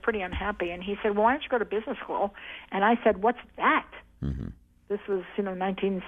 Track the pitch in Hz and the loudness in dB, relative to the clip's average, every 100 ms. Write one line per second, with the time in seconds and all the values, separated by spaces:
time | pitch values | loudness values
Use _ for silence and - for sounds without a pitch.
0 | - 214 180 180 196 208 170 180 185 202 | -2 -2 -4 -2 -2 -2 -4 -4 -6 -2
1 | 220 202 226 285 - 247 196 208 254 226 | 0 4 4 4 0 -2 0 -2 -4 -8
2 | - 156 208 - - - - 196 208 233 | -6 -2 -2 -4 -14 -14 -6 2 4 6
3 | 226 185 220 240 - - 240 302 - - | 4 4 2 0 -6 0 2 2 0 -12
4 | - _ 71 65 50 - _ _ - 202 | -20 _ -4 -4 -8 -12 _ _ -8 -6
5 | - 196 180 - 196 185 190 190 196 185 | -2 -4 -2 -4 -4 0 -2 0 0 -2